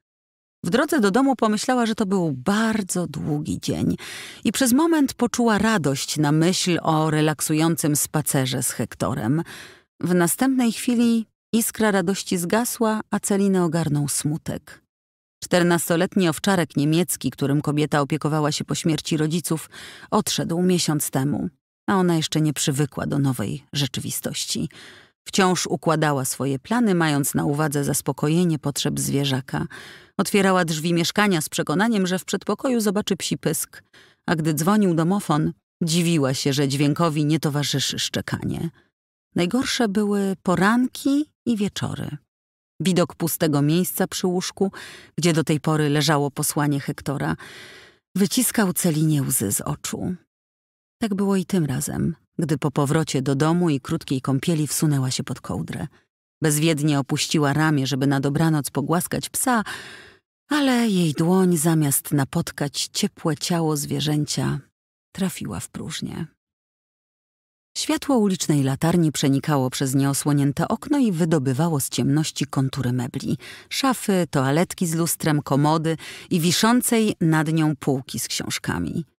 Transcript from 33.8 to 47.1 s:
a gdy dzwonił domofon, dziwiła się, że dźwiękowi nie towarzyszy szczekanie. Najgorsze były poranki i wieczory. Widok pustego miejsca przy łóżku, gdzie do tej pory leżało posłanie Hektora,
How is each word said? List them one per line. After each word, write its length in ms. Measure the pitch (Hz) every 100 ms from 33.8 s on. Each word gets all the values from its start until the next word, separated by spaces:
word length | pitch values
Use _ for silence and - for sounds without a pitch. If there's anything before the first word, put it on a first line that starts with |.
| - - - _ -
a 100 | 170
gdy 180 | 160
dzwonił 400 | 151 165 214 196
domofon, 580 | 165 165 202 - 151 160 - _ _
dziwiła 520 | 165 165 170 165 135
się, 180 | 131 143
że 160 | 135 139
dźwiękowi 560 | 139 147 147 170 151
nie 160 | 147 156
towarzyszy 580 | 156 143 135 143 - -
szczekanie. 720 | - - - - - - 165 - _ _ _ _ _
Najgorsze 540 | 180 175 240 277 - 226
były 480 | 196 208 202 196 185
poranki 840 | - 170 190 240 254 - 277 285 302 _ -
i 100 | 220
wieczory. 600 | 202 - 117 - - 147 _ _ _ _ _ -
Widok 340 | 160 175 165
pustego 480 | - 165 - 165 143
miejsca 440 | 147 165 185 - 185
przy 200 | - 185
łóżku, 460 | 180 - - 190 - - - - -
gdzie 140 | 165
do 120 | 160
tej 160 | 151 151
pory 280 | - 156 151
leżało 420 | 147 143 147 143
posłanie 500 | - 151 - 147 143
Hektora, 560 | 143 - -